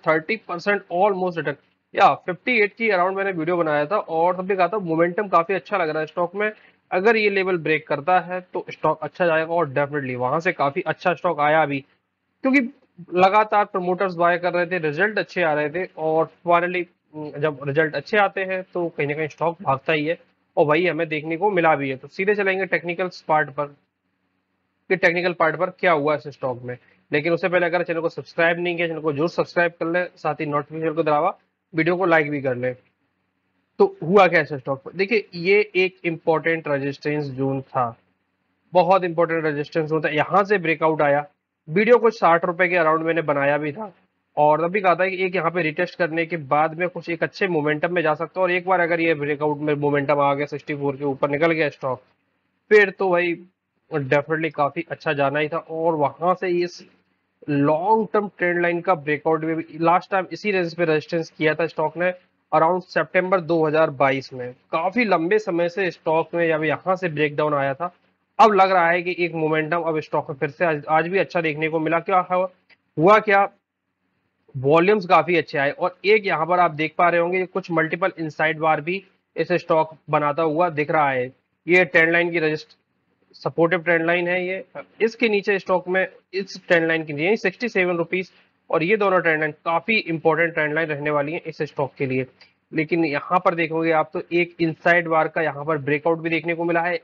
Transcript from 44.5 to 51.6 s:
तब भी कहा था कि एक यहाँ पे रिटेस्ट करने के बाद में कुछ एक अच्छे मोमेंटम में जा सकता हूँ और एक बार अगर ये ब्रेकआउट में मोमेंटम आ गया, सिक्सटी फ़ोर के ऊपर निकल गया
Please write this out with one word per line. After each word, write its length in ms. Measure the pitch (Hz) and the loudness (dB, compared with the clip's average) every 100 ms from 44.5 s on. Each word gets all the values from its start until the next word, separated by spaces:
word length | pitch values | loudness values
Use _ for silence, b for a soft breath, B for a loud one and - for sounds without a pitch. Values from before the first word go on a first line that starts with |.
| 151 | 2
तब 100 | 170 | 0
भी 80 | 202 | 0
कहा 140 | 185 165 | 2 2
था 120 | 190 | 0
कि 140 | 185 190 | -2 -2
एक 100 | 180 | -2
यहाँ 140 | 160 | -2
पे 100 | 175 | -2
रिटेस्ट 360 | 156 151 180 - | -2 -2 -4 -2
करने 280 | 170 160 165 | -2 -2 -4
के 120 | 175 135 | -6 -2
बाद 260 | 147 160 160 | 0 0 -2
में 80 | 180 | -6
कुछ 200 | 175 160 | -6 -8
एक 120 | 165 | -4
अच्छे 240 | 160 - 196 | -4 -2 -2
मोमेंटम 460 | 165 147 147 175 175 | 0 0 -2 -2 0
में 60 | |
जा 120 | 156 | 0
सकता 260 | 151 165 185 | -2 -4 -2
हूँ 40 | |
और 80 | 185 | 0
एक 140 | 180 175 | 0 0
बार 120 | 185 | 0
अगर 220 | 170 170 | 2 0
ये 120 | 165 156 | 0 0
ब्रेकआउट 440 | 143 139 151 143 | -2 -2 -2 -2
में 140 | 151 143 | -2 -2
मोमेंटम 440 | 147 143 139 143 | 0 0 2 2
आ 140 | 143 | 2
गया, 120 | 143 147 | 0 -4
सिक्सटी 300 | 143 - 143 | -8 -8 -6
फ़ोर 200 | 139 135 | -4 -4
के 80 | |
ऊपर 260 | 143 135 143 | -4 -2 -2
निकल 220 | 143 170 | 0 0
गया 180 | 160 | 0